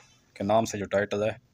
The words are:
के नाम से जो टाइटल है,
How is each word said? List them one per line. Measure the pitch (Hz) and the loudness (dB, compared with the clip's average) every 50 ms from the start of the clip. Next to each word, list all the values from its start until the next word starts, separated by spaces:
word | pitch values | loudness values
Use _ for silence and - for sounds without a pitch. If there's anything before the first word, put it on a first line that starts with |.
| - _ _ _ _ _ - | -12 _ _ _ _ _ -10
के | - 101 | -6 0
नाम | 101 107 113 113 | 2 2 2 2
से | - - | 0 -4
जो | 104 95 | -6 -4
टाइटल | - - 117 107 101 104 101 104 | 0 0 0 0 0 0 0 0
है, | 110 107 - _ _ | -2 -4 -6 _ _